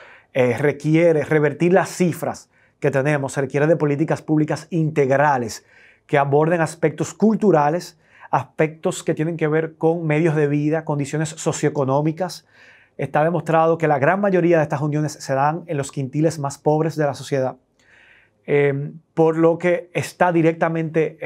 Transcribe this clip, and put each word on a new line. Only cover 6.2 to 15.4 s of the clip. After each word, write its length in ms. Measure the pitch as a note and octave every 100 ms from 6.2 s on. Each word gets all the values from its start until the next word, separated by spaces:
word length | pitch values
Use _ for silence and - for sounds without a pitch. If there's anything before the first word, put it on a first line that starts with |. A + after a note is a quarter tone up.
| C#3+ C#3+ D#3+ F3
aspectos 520 | D#3 - D#3+ D#3 D#3
culturales, 840 | - G#3+ G#3+ G#3 D#3+ D3 F3 F3 - _ _ -
aspectos 720 | C#3 - - D#3 D#3 F#3 E3
que 100 | -
tienen 240 | D3+ D#3 D#3+
que 100 | D#3
ver 280 | D#3 D#3+ D#3
con 320 | D#3+ F3 D#3+
medios 280 | D3+ E3 D#3
de 120 | D3
vida, 380 | D3 D3+ D#3 D#3
condiciones 440 | D3 C3+ D3+ D#3
socioeconómicas. 1160 | - E3 - D3 D3 C3 C#3 D3+ D#3+ F3+ - _ _ - _ _ -
Está 260 | C#3+ D3+
demostrado 540 | D#3+ E3+ D#3 D#3+ E3 E3
que 100 | D#3+
la 120 | C#3+
gran 220 | C#3+ G3
mayoría 360 | G3+ F3+ E3+ E3
de 60 |
estas 180 | D3+ D3
uniones 300 | D3+ D3 D3+
se 220 | - -
dan 280 | C3+